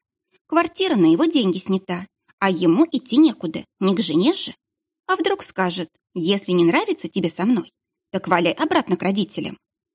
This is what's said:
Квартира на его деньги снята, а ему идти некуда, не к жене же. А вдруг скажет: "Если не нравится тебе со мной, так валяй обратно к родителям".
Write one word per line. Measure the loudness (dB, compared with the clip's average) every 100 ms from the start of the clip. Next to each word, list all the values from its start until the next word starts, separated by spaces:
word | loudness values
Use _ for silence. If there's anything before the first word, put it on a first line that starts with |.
| _ _ _ _ _
Квартира | -2 -2 -2 0 4
на | 4
его | 4 2
деньги | 2 0 -2
снята, | -2 -4 -4 -10 -12 _ _ _
а | -2
ему | 0 2 2 2
идти | -2 -2 4
некуда, | 4 2 -8 -10 -12 -2
не | 0
к | 0
жене | 0 2 2
же. | 0 -6 -14 _ _ _ _ -4
А | -2
вдруг | -2 -4
скажет: | -6 -4 -2 -4 -10 _ _
"Если | -4 -2 0 0
не | 2
нравится | 4 2 0 -4 -6
тебе | -4 -4
со | -2
мной, | 0 0 -4 _ _ _ _
так | -8 0
валяй | 0 0
обратно | 0 0 0 0 -2
к |
родителям". | -2 -2 -4 -6 -10 -12 _ _ _